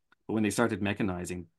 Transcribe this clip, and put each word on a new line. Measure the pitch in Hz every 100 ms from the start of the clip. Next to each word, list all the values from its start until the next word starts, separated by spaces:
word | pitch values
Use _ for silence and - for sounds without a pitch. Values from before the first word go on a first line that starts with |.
| _ _ -
But |
when | 107
they | 104
started | 101 113 104
mechanizing, | 101 104 110 90 87 90 85